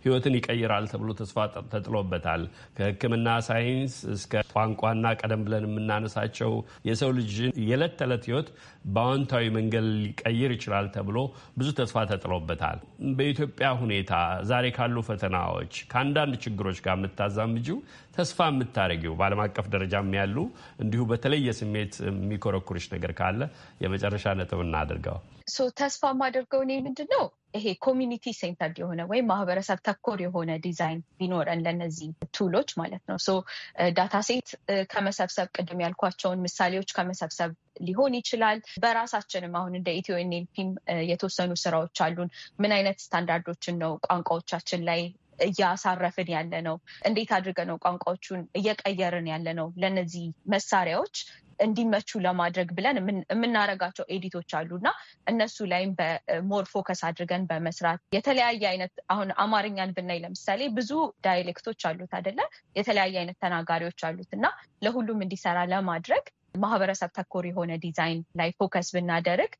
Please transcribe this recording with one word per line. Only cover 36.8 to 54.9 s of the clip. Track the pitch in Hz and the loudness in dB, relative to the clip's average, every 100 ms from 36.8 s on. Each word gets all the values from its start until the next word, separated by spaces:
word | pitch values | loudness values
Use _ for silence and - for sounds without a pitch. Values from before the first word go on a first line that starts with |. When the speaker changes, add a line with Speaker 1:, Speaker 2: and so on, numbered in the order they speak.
| 185 | -2
Speaker 2:
ከመሰብሰብ | - 180 185 160 - 170 165 _ - | -2 -2 -2 -6 -2 -4 -4 _ -10
ሊሆን | 175 185 277 | -4 2 4
ይችላል። | 240 - 233 220 220 - - | 2 -2 2 2 2 -4 0
በራሳችንም | 233 226 233 214 - 190 180 175 | 2 2 0 -2 -2 -6 -2 -2
አሁን | 180 | -2
እንደ | 180 180 | -2 -2
ኢትዮ | 170 185 180 | -2 0 -2
ኤን | 180 | 0
ኤል | 175 180 | -2 -4
ፒም | - 190 190 - 170 165 | -4 -4 -4 -2 0 2
የተወሰኑ | 175 190 - 180 175 | 0 -2 0 -2 0
ስራዎች | 180 165 170 - | 0 0 0 0
አሉን። | 165 175 175 - - - | 0 0 -4 -6 -20 -2
ምን | 208 | 2
አይነት | 208 196 196 | 4 2 0
ስታንዳርዶችን | - 175 170 170 170 170 - 175 | -2 -2 2 0 0 -6 -4 -2
ነው | 165 151 | -2 -2
ቋንቋዎቻችን | - 175 170 165 - 170 - 180 | 0 0 2 -2 -2 -6 -2 -2
ላይ | 170 170 175 - _ - | 0 0 -2 -8 _ 0
እያሳረፍን | 175 190 190 190 202 185 175 - 175 | 0 4 2 2 0 2 0 -2 -2
ያለ | 160 165 165 | -2 -2 -4
ነው? | 165 160 - - | -2 -4 -8 -4
እንዴት | - 214 220 | 0 0 2
አድርገን | 202 185 185 175 | 2 2 -2 -2
ነው | 165 | 0
ቋንቋዎቹን | 175 180 - 185 - 190 170 185 | 0 0 -2 -4 -4 -8 -4 -2
እየቀየርን | 202 208 196 190 185 175 165 | 0 0 -2 0 0 0 -2
ያለ | 160 165 | -4 -4
ነው? | 165 160 175 | -4 -6 -2
ለእነዚህ | 190 190 175 175 170 156 - | 0 0 -2 -4 -8 -8 0
መሳሪያዎች | 202 - 196 175 170 370 - - - _ - | 0 2 2 2 0 -2 -6 -12 -16 _ 0
እንዲመቹ | 220 220 226 208 - 214 | 2 4 4 2 0 -2
ለማድረግ | 180 180 175 175 175 | 0 2 0 0 -2
ብለን | 175 214 262 | 0 0 2
የምን-፣ | 190 196 - | 0 -2 -2
የምናረጋቸው | 214 233 226 208 190 180 - - | 0 2 4 2 0 -4 -4 -6
ኤዲቶች | 190 185 175 170 | -4 -4 -8 -4
አሉ | 156 170 | -4 -4
እና | 175 240 | 0 0